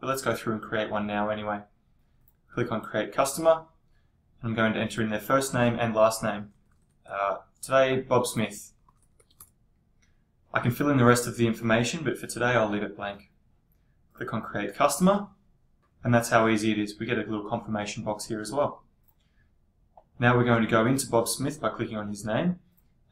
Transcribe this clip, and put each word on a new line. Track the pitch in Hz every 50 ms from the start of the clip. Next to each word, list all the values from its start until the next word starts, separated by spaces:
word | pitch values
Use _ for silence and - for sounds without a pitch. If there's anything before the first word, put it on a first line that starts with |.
but | -
let's | 131 135 131
go | - 120 113
through | - - 117 110
and | 104
create | - - 113 107 107 107
one | 107 104 104
now | 104 104 104 104 107
anyway. | 107 107 104 104 104 104 - - _ _ _ _ _ _ _ _ _ _ _ _ _ _ _ _ -
Click | 127 117 - 113
on | 107
Create | - - - 107 - - -
Customer, | - 175 - - 170 160 165 160 160 - - _ _ _ _ _ _ _ _ _ _ _ _ _ _
and | - 113
I'm | 110
going | 113 110 107 90
to | 85
enter | 110 107 - 117
in | 110 107
their | 107 107
first | - - 135 135 135 127 131
name | 123 120 120 117 117
and | 117 117 107
last | 110 110 110 - -
name. | 113 107 101 101 104 - _ _ _ _ _ _ _ _ _ _ _ -
Uh, | 98 98 98 98 92 - - _ _ _
today, | - - 131 135 131 131 131 127
Bob | - - 127 123 123
Smith. | - - 120 107 101 - - - - _ _ _ _ _ _ _ _ _ _ _ _ _ - - _ _ _ _ _ _ _ _ _ _ _ _ _ _ _ _ _ _ _ _ _ -
I | 135
can | - 123
fill | 117 - 143 147
in | 143
the | 131 120
rest | 120 120 120 -
of | 117 110
the | 120 117
information, | 113 110 - 117 110 113 120 120 - - 165 147
but | 123 -
for | - -
today | - - 113 120
I'll | 123 123 117 107 104
leave | 104 101 104
it | 95 -
blank. | - 101 101 98 - - _ _ _ _ _ _ _ _ _ _ _ _ _ _ _ _ _
Click | _ - 123 - -
on | 107
Create | - - - 104 101 - -
Customer, | - 143 143 - - 180 190 202 202 202 - _ _ _ _ _ _ _ _ _ _ _ _ _ _ -
and | 120 120
that's | 117 117
how | - 123 113 113 113
easy | 110 104 110 110 104
it |
is. | 104 104 104 - -
We | 113
get | 117 120
a | 110
little | 104 110 110 104 - -
confirmation | 120 113 - 110 110 104 104 104 - 117 110
box | 107 104 - -
here | - 113 107
as | 107 104
well. | 139 143 139 - - - _ _ _ _ _ _ _ _ _ _ _ _ _ _ _ _ _ _ _ _ _ _ _ - - _ _ -
Now | 123 123 123
we're | 123 120
going | 120 117 113
to | 110
go | - 117 110 110
into | 123 135 131 -
Bob | - 117 117 117 -
Smith | - - 131 151 - -
by | - 110
clicking | - - 110 - 110
on | 107 104 104
his | 104 101 110
name, | 107 110 135 170 180 175 - _ _ _ _ _ _ _ _ _ _